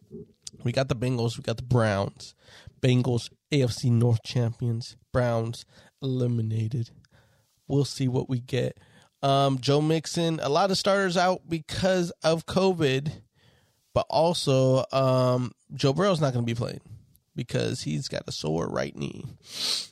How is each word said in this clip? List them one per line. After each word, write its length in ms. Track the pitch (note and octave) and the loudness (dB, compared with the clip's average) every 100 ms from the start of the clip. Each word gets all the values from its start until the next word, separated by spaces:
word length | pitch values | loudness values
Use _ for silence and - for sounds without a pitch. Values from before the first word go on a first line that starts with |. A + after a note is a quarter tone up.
| _ - - _ - - | _ -20 -20 _ -20 -8
We 100 | A#2+ | -4
got 160 | B2 C3+ | -2 -2
the 60 | |
Bengals. 440 | A#2 B2 B2 A#2 - | -2 -2 -2 -2 -4
We 40 | |
got 140 | - A2 | -6 -6
the 60 | |
Browns. 720 | B2 B2 A2 G2 G2 - - - - - - - | 0 2 4 2 -2 -8 -18 -20 -20 -20 -20 -2
Bengals, 500 | C3 B2+ B2+ A#2+ - - _ | 2 2 2 -2 -4 -14 _
A 120 | D3 | 0
F 100 | B2 | 0
C 160 | - B2+ | 0 2
North 340 | A#2 A#2+ A#2 | 4 4 2
champions. 720 | - B2+ A#2 A#2 A#2+ A#2 - - _ | 0 -2 -2 -2 -4 -4 -8 -18 _
Browns, 540 | C3 A#2+ A#2 A2+ B2 - - - _ | -2 0 0 -4 -8 -16 -20 -20 _
eliminated. 880 | C3+ B2+ B2 A#2 A2 A2 A2 A#2 A2+ - _ _ _ _ _ _ - | -4 -2 0 0 -2 -2 -2 -4 -6 -12 _ _ _ _ _ _ -2
We'll 180 | C#3 | 0
see 220 | C3 - C3 | 0 -2 -2
what 220 | B2+ C3 | -2 -2
we 100 | B2+ | -4
get. 400 | B2 B2+ B2+ - - - _ _ | -4 -4 -4 -6 -18 -20 _ _
Um, 360 | C#3 C#3 C#3 C3+ | 0 4 2 2
Joe 220 | C3 D3 | 2 2
Mixon, 580 | D3+ D#3+ - E3+ E3 D#3+ | 2 0 -2 -2 -2 0
a 80 | C3+ | 0
lot 220 | D#3 G3 | 2 2
of 80 | F#3+ | 2
starters 380 | G#3 G3 F#3+ F3 | 2 2 2 2
out 320 | F3+ F3+ - | 2 0 -4
because 640 | E3 - - F#3 F#3 E3+ - | -6 -6 -2 0 2 0 -2
of 240 | D#3+ E3 - | 0 0 0
covid. 640 | - F#3+ F3 C#3+ C3 D3+ - - _ _ _ _ _ _ | 2 2 4 2 2 -2 -8 -14 _ _ _ _ _ _
But 140 | A#2+ - | -2 2
also, 760 | C#3+ E3+ E3+ C#3+ C3 C3 C3 - | 2 2 2 2 4 4 4 2
um, 580 | C3+ C3 B2+ B2+ B2+ B2 - _ | 2 4 4 4 2 -2 -8 _
Joe 180 | C#3 C#3 | 0 2
Burrow's 280 | D3+ G3+ E3 | 2 2 2
not 140 | C#3+ | 0
gonna 120 | B2 A#2 | 0 -2
be 80 | |
playing 280 | A#2 - - - A2 - _ _ | -2 -4 -8 -14 -20 -20 _ _
because 480 | - A#2+ B2+ A2+ A#2+ | -10 -4 -2 -2 -4
he's 240 | - D3+ - | -6 -6 -6
got 220 | - - | -8 -8
a 40 | |
sore 360 | - D2+ D#2+ G1+ | -8 -4 -2 -2
right 260 | G#1 C#2 | -4 -4
knee. 300 | - C#2+ - - - - - - - - | -6 -8 -8 -14 -16 -16 -8 -4 -4 -6